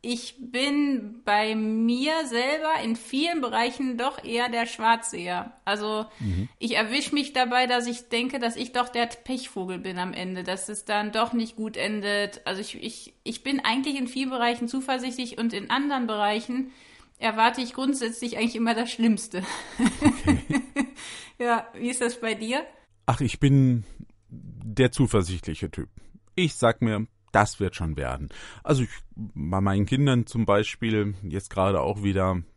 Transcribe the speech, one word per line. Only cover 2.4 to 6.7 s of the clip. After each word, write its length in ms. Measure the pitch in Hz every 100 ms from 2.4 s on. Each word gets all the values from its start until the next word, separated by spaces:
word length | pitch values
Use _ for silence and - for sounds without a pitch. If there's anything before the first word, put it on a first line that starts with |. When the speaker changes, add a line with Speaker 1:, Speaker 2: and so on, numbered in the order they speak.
| 254 311 311 320
Speaker 1:
in 120 | 226
vielen 460 | 226 - 262 330 339
Bereichen 560 | 247 214 240 254 262 240
doch 260 | 262 277
eher 280 | - 233 247
der 160 | 233 233
Schwarzseher. 880 | - 220 233 - - 175 180 202 -
Also 400 | - 208 214 214 220 -
Speaker 2:
Mhm. 320 | 107 90 113 _
Speaker 1:
ich 180 | 226